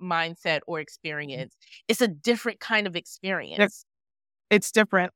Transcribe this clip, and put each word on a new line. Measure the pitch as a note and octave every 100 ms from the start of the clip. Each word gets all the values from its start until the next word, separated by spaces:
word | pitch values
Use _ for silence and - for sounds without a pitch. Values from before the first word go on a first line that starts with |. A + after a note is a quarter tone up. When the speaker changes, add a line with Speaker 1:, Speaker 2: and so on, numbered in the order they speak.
Speaker 1:
mindset | F#3 E3 E3 E3+ E3+ D3+ -
or | D#3+
experience. | D#3 - D#3+ D3 C#3+ C3 B2+ _ _ - -
It's | A3+
a | A#3
different | D3 A#3 A#3 A#3+ -
kind | - G#3+ G3+
of | E3+
experience. | - - F#3+ F3+ D#2+ D#2+
Speaker 2:
It's, | G3+ - - _ _ _ _ _ -
it's | G#3 -
different. | A3 G#3 F#3+ F3+